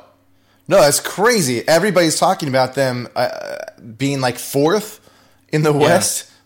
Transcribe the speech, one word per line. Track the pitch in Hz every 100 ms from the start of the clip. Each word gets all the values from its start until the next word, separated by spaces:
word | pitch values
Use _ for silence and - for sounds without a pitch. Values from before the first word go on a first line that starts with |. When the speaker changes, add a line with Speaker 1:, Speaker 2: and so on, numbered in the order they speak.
| - _ _ _ _ _ -
Speaker 1:
No, | 190
that's | 147 143
crazy. | - - 214 240 139 120 -
Everybody's | 160 208 180 165 151
talking | 170 185 151
about | 127 127
them, | 135 135 123 120 -
uh, | 123 - - - - - 120 110
being, | 139 139
like, | 127 123
fourth | - 139 147 208 208 - _ _ _ _ _
in | 156
the | 151
Speaker 2:
Yeah. | 147
Speaker 1:
West, | 147 175 180 - - _